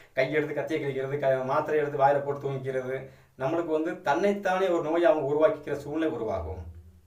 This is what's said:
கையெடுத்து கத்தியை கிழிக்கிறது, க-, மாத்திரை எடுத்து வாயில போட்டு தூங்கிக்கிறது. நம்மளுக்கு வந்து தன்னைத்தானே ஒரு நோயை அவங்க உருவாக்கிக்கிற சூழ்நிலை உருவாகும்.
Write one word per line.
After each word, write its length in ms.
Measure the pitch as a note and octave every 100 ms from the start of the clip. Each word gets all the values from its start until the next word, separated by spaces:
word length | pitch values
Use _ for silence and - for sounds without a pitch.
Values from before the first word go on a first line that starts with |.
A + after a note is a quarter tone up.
| - -
கையெடுத்து 380 | C3 D3+ C#3+
கத்தியை 300 | D3 - D#3
கிழிக்கிறது, 360 | C#3 C3 C3+ C#3+
க-, 240 | C3+ C3
மாத்திரை 360 | B2+ D3 D3+ D3+
எடுத்து 180 | C#3+ C#3
வாயில 260 | C3+ C#3+
போட்டு 260 | C#3 - C#3
தூங்கிக்கிறது. 580 | C3+ C3 C3 B2+ C3 - - _ -
நம்மளுக்கு 320 | C3+ E3+ D#3+
வந்து 300 | D#3 D#3+ -
தன்னைத்தானே 640 | - D#3+ G3+ G3+ F#3 F#3 F#3
ஒரு 160 | E3+
நோயை 280 | D3 E3+ E3
அவங்க 140 | D#3 C3+
உருவாக்கிக்கிற 500 | D3 D#3 - - D3
சூழ்நிலை 340 | C#3+ D#3 D#3+
உருவாகும். 680 | A#2 A2 F#2+ - F#2 - - - -